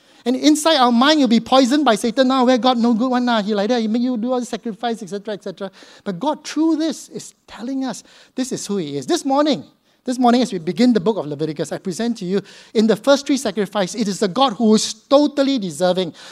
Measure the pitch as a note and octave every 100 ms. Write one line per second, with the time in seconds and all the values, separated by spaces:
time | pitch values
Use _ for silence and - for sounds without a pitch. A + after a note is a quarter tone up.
0 | _ _ A#3 B3+ C#4 D4+ E4 D4+ B3 A#3
1 | C#4 D#4 B3+ A3+ A3+ C4 B3 C#4+ C4 G#3+
2 | A#3+ C#4 B3+ C4 B3 B3+ B3+ B3 A#3 A3
3 | C4 B3 B3 A3+ G3+ G#3 G#3 B3 A3 A#3+
4 | B3 B3 B3 B3+ B3 A3+ A#3+ F#3+ A#3+ A#3
5 | F#3 G3+ G3+ G3 G3 F3 G3 - - -
6 | - F3 C#4 D4 - D4 D#4+ D4+ D#4+ -
7 | - E3 - _ _ - A#3+ C4+ C4 F#3+
8 | - - _ - B3+ F3 - G3+ D3 C#3+
9 | C3+ E4 C#4 C4+ D4+ G3 - _ _ _
10 | - B3+ B3 B3 A3+ F#3 D#3+ F3+ B3 G#3+
11 | F3 G3+ D3 C#3+ D#3 D3+ D3+ E3 F#3+ E3
12 | A#3 A#3 F3+ F#3+ F#3+ - - A#3 A3 G3
13 | - C#4 C#4+ C#4 A3 G3 F#3+ G#3+ F3+ G#3+
14 | G#3 F3+ G#3 E3+ C4+ F#3+ A3 G#3+ - -
15 | - C#4 D4 C#4+ C4+ C4+ F#3+ C#3+ F3+ F3+
16 | F3 - -